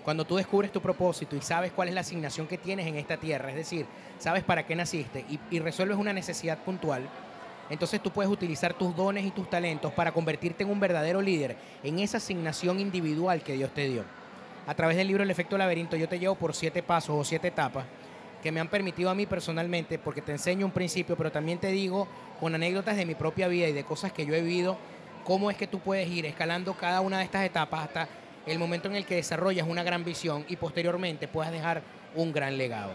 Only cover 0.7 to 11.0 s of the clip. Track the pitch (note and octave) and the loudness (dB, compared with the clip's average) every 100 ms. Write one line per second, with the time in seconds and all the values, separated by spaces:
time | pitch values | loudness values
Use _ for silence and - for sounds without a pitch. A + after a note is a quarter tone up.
0.7 | F#3+ F#3 F3 F3+ E3+ D3+ C#3+ - E3+ F3+ | 0 0 2 2 0 -4 -4 0 0 0
1.7 | F3+ F3+ F#3 E3+ F3 D3+ C#3+ D#3 F3 F3+ | 0 0 0 -2 -4 -4 -4 -6 -6 -4
2.7 | G3 E3 D3+ C#3+ D#3+ D#3+ C#3+ C3+ C3+ D#3+ | -4 -2 -4 -2 -4 0 -2 -2 -6 -4
3.7 | E3+ C3+ - - - D#3+ F3+ - E3+ D#3 | -4 -4 -8 -16 -6 0 0 4 2 2
4.7 | D#3+ E3+ E3+ B2 C3+ C3 D3 - E3+ D#3+ | 0 0 -2 -4 -6 -6 -8 -2 -2 0
5.7 | D3+ F#3+ G3+ G#3 F#3+ - D#3+ E3 D#3 - | 0 2 2 2 0 -2 -4 -2 -2 -2
6.7 | F#3 D#3+ C3 C3+ - - - - - - | -2 0 0 -2 -10 -14 -14 -14 -14 -8
7.7 | D3+ E3+ G3+ G3+ F#3 G3 G3+ F3 D3+ F3 | -2 0 0 0 2 2 2 0 0 0
8.7 | E3+ F#3 E3+ F#3+ G3+ G3 F#3+ F#3 F3 F3 | 2 0 2 2 2 0 -2 0 0 2
9.7 | D#3 D3+ - E3 E3 D#3+ D3+ F3 E3 G3 | 0 -2 2 2 2 0 0 -2 0 0
10.7 | G3+ G3 E3+ | 2 4 4